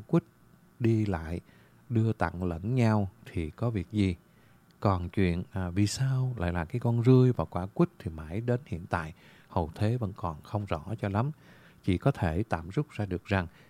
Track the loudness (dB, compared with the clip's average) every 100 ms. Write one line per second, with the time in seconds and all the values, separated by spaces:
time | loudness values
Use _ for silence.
0 | 0 0 0 _ -20 -20 _ _ 2 4
1 | 2 -2 -4 -8 -8 -20 -20 -20 -2 0
2 | 2 2 -2 -2 -4 -4 -2 2 4 4
3 | 0 -6 -8 -6 -6 -4 -2 -2 -2 2
4 | 2 0 _ _ -20 _ _ _ 0 0
5 | -2 0 2 2 -4 -6 -2 0 0 2
6 | 0 0 -2 -2 -2 -2 -4 -2 0 4
7 | 6 8 6 2 -2 -4 -6 -2 -2 -2
8 | -10 -10 -8 -6 -2 -4 -4 -10 -4 -6
9 | -6 -14 -20 -20 -4 -2 -2 -2 -2 0
10 | -4 -6 -8 -8 -6 -6 -4 -6 -6 -6
11 | -2 0 -2 -4 -18 -20 -20 -6 0 2
12 | 2 2 0 0 -2 -4 -4 -6 -6 -6
13 | -4 -6 -2 -2 -2 -10 -20